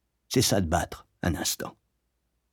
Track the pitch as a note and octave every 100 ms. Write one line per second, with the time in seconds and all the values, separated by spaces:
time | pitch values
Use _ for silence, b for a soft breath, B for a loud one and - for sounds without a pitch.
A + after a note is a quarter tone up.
0 | _ _ _ C3 A#2 G#2 F2 D#2+ - -
1 | - _ F2+ D#2 - - - - _ _
2 | _ _ _ _ _